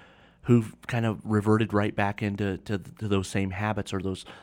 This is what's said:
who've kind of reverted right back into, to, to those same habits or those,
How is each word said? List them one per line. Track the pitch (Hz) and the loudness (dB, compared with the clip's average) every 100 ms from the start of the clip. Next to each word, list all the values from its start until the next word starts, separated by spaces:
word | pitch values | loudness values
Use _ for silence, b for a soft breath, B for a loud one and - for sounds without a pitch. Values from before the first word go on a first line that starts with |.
| b b b b | b b b b
who've | - 120 110 - - | 4 4 4 -6 -6
kind | 117 | -2
of | 113 98 | 0 -2
reverted | - 107 104 110 110 | 0 2 4 4 4
right | 104 104 - | 2 0 0
back | 101 104 | -2 -2
into, | 104 101 101 92 | -4 -2 -2 -4
to, | - 104 | -4 -6
to | - - 107 | -6 -10 -2
those | 98 95 | 0 0
same | 104 98 | -2 -2
habits | 92 107 104 98 | -2 -2 -2 -4
or | 98 | -4
those, | 92 92 - B | -4 -6 -8 B